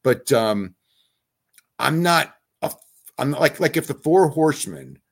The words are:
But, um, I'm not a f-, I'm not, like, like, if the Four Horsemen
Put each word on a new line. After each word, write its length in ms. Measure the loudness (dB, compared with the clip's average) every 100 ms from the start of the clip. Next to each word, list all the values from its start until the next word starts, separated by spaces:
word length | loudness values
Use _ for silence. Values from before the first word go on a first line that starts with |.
But, 280 | 0 0 0
um, 440 | 0 2 -2 -4 -12 _ _ _ _ _ _ _ _ _ -4
I'm 220 | -2 0
not 340 | 2 2 0 -8 _ _
a 40 | -10
f-, 180 | -10 _ _ -16 -6
I'm 140 | -4
not, 100 | 0
like, 180 | 0 0
like, 180 | -2 -2
if 100 | -4
the 60 |
Four 360 | -4 2 4 4
Horsemen 720 | 2 0 0 -6 -12 -16 -20 _